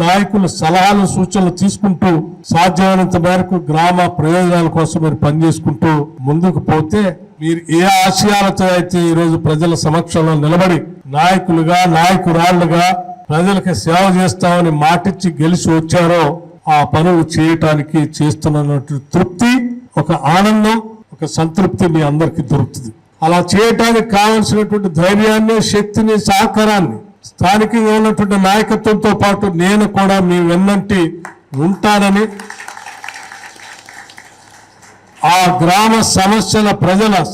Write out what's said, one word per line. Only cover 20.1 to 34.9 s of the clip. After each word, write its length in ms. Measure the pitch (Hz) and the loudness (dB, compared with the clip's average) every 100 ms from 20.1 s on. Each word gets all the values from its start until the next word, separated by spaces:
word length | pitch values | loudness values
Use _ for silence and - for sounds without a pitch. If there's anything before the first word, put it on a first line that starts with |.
| 156 139 180 | -2 0 2
ఆనందం, 400 | 208 214 214 226 - - - - | 2 2 2 0 -6 -18 -20 -12
ఒక 100 | 151 - | -8 -4
సంతృప్తి 480 | 160 180 180 - 180 160 | -2 0 0 0 0 0
మీ 60 | 147 | 0
అందరికీ 300 | 151 160 - 131 | 0 -2 -4 -4
దొరుకుతుంది. 400 | 143 113 - 120 - _ - 160 | -2 -4 -8 -16 -18 _ -6 0
అలా 120 | 175 175 | 0 0
చేయటానికి 560 | 190 226 220 226 226 226 202 | 0 2 2 0 0 0 0
కావలసినటువంటి 720 | 214 220 202 208 208 208 196 156 | 2 0 0 -2 -2 -4 -4 -2
ధైర్యాన్ని, 520 | 180 208 220 220 220 220 - 202 | 0 2 2 2 0 0 0 -2
శక్తిని, 400 | 208 - 220 214 208 | -2 -2 0 0 0
సహకారాన్ని 720 | 196 220 214 214 202 156 110 - _ - | 0 0 0 2 2 -2 -6 -16 _ -14
స్థానికంగా 640 | - 175 214 214 226 214 214 | -4 0 2 2 0 2 2
ఉన్నటువంటి 400 | 220 214 202 202 190 | 2 0 0 0 2
నాయకత్వంతో 680 | 208 214 214 214 214 214 208 | 2 0 0 0 0 0 0
పాటు 240 | 202 202 202 170 | 0 0 -2 0
నేను 240 | 180 208 208 202 | 0 2 0 0
కూడా 200 | 196 196 180 | 0 2 0
మీ 100 | 175 170 | 0 0
వెన్నంటి 500 | 175 196 202 196 190 165 - - - - 135 165 | 2 0 0 -2 -2 -2 -6 -18 -20 -12 -4 -2
ఉంటానని, 580 | 190 214 208 202 196 214 - - - - - - - - - - - - - - - - - - - - - - - - - - | 0 0 2 2 2 -2 -6 -16 -18 -18 -18 -18 -18 -18 -18 -18 -20 -20 -20 -20 -20 -20 -20 -20 -20 -20 -20 -20 -20 -20 -20 -20